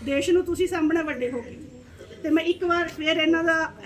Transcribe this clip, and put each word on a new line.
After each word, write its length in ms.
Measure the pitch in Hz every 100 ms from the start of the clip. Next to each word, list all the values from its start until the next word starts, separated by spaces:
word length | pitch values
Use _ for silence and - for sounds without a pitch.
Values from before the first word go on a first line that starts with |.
ਦੇਸ਼ 260 | - 277 349
ਨੂੰ 140 | 349
ਤੁਸੀਂ 240 | 349 339 359
ਸਾਂਭਣਾ 340 | 359 311 339
ਵੱਡੇ 300 | 311 247 247
ਹੋ 100 | 247
ਕੇ। 160 | 233 - - - - - - -
ਤੇ 60 | 320
ਮੈਂ 140 | 311
ਇੱਕ 200 | 330 359
ਵਾਰ 240 | 349 339 330
ਫਿਰ 300 | - 311 320
ਇਹਨਾਂ 260 | 311 330
ਦਾ 300 | 330 320 311 -